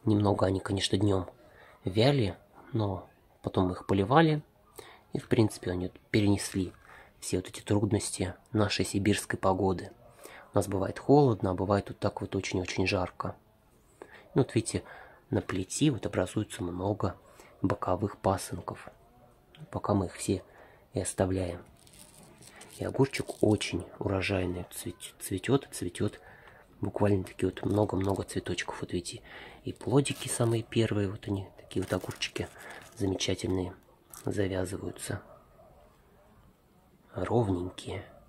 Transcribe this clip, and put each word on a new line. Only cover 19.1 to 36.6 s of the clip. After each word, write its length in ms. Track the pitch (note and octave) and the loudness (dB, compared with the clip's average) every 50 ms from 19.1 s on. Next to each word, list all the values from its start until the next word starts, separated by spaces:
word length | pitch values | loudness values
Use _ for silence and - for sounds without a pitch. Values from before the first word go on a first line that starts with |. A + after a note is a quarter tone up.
| _ - - - _ _ _ _ _ - D#3 - | _ -20 -20 -20 _ _ _ _ _ -20 -18 -8
Пока 220 | - G#2 - - | -8 -6 0 2
мы 140 | G#2 G2+ F#2+ | 2 2 2
их 80 | E2+ - | 0 -4
все 280 | - - - G2+ F#2 - - - - - - - - - _ - | -6 -2 0 0 0 -2 -12 -20 -20 -20 -20 -20 -20 -20 _ -4
и 60 | - | -4
оставляем. 640 | F#2+ - - - G#2+ F#2 F#2+ F#2 F#2 F2 F2 F2+ - - - - - - - - - - - - - - - - - - - - - - - - | -4 -4 0 0 2 2 2 0 -2 -2 -6 -10 -12 -18 -20 -20 -20 -20 -20 -20 -20 -20 -20 -20 -20 -20 -20 -20 -20 -20 -20 -20 -20 -20 -10 -8
И 60 | F#2+ | -6
огурчик 580 | F#2+ F#2+ - C3+ - - - - - - - | -4 2 2 2 2 2 -8 -8 -8 -2 2
очень 420 | - G#2+ G#2+ G2 - - - E2+ F2+ - - - | 4 4 4 4 2 -4 -4 -6 -6 -8 -12 -6
урожайный, 680 | - G2 G2 F#2+ F#2 G2 G2+ F#2 F#2 F2+ F2+ F2+ F2+ - | -2 -2 0 0 0 0 0 0 0 -2 -4 -4 -8 -10
цвет-, 440 | - - - G2+ - _ - - - _ | -12 -10 -10 -10 -12 _ -16 -20 -18 _
цветёт, 480 | - - G2 F#2 - - B2 C#3 - - | -8 -6 -6 -4 0 2 2 2 0 -4
цветёт. 480 | - - - F2+ - - G2 G#2 - - - - - - - - - - - _ - - | -10 -8 -8 -8 -4 -2 -2 -2 -2 -6 -20 -20 -20 -20 -20 -20 -20 -20 -20 _ -10 -6
Буквально-таки 640 | - G2+ - - G#2 G2+ G2+ F#2+ F2+ - - - - | -6 -6 0 2 2 4 4 2 0 -6 -4 -2 -2
вот 200 | F#2 - - - | -2 -2 -2 -2
много-много 580 | G#2 G2+ G#2 G#2+ G2+ - F#2 F#2+ G2 G2 F#2+ | 0 2 2 2 2 2 0 0 0 0 -2
цветочков, 580 | F#2+ - - F#2+ - - F2+ - - - - - | -2 -4 -6 -6 -4 -4 -6 -4 -6 -8 -8 -10
вот 120 | - - | -8 -6
видите. 280 | - F2+ - - - - - - - - - - - - - | -6 -6 -6 -6 -14 -14 -16 -18 -18 -18 -18 -18 -20 -12 -10
И 80 | - | -10
плодики 560 | - - - - A2+ C#3+ C#3+ - C#3 - - - | -10 -6 -4 2 4 4 4 2 -4 -8 -6 -6
самые 340 | - - A#2+ A#2 A#2 A2+ | 0 0 2 2 2 0
первые, 480 | A2+ - - A#2 A2+ G#2+ G#2 G#2 G2+ F#2+ | -2 0 2 2 2 4 2 0 0 0
вот 160 | G2+ - - | -2 -6 -4
они, 220 | G#2 G2+ G2 F#2+ - - | -4 -4 -4 -4 -10 -16
такие 260 | - - - - - | -20 -20 -6 -4 -4
вот 100 | F#2 - | -2 0
огурчики 560 | - F#2+ - - - - - - - - F2+ - - - - - - - - - - | -2 -4 -2 -6 -8 -8 -8 -8 -6 -8 -8 -8 -8 -18 -18 -16 -16 -18 -18 -20 -8
замечательные, 800 | - G2 F#2+ F#2+ F#2 - - F#2+ - - F#2+ F#2+ F#2 F2+ F2+ - - _ _ _ _ _ _ - - - | -4 -2 -2 -2 -2 -2 -2 -2 -2 -2 -2 0 0 -2 -4 -6 -14 _ _ _ _ _ _ -20 -8 -6
завязываются. 960 | - G2 G2+ G2+ F#2 F#2+ F#2 F#2+ F#2 F#2+ - - F2+ - - - - - - - - - - - _ - _ - - - - - - _ _ _ _ _ _ _ _ - - _ - _ _ | -4 0 0 0 0 0 -2 -4 -4 -6 -8 -8 -8 -10 -10 -8 -8 -8 -8 -8 -16 -20 -20 -20 _ -20 _ -20 -20 -20 -20 -20 -20 _ _ _ _ _ _ _ _ -20 -20 _ -20 _ _